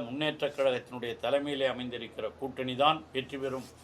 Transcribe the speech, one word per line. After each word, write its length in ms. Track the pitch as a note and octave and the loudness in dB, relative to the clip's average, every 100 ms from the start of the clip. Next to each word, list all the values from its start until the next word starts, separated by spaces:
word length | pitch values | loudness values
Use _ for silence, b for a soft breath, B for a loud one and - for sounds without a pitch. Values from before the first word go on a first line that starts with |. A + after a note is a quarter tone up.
| A#2+ | 2
முன்னேற்றக் 480 | C#3 D3+ - C#3+ C#3+ | 0 -2 0 -2 2
கழகத்தினுடைய 560 | C3+ B2 - B2+ A#2 A#2 | 2 2 -2 -6 -6 -2
தலைமையிலே 460 | A#2+ C#3 C#3+ C#3 C3 | 2 2 2 0 0
அமைந்திருக்கிற 580 | B2 B2 A#2+ A2+ - A2 - | 0 -4 -6 -8 -6 -6 -4
கூட்டணி 360 | C3+ B2+ B2+ B2+ | -6 -4 -2 4
தான் 160 | D3 D#3+ D#3 C3 | 4 4 0 -6
வெற்றி 240 | B2+ C#3 | -4 -4
பெறும் 280 | C3+ C3 A#2 - | -4 -4 -8 -14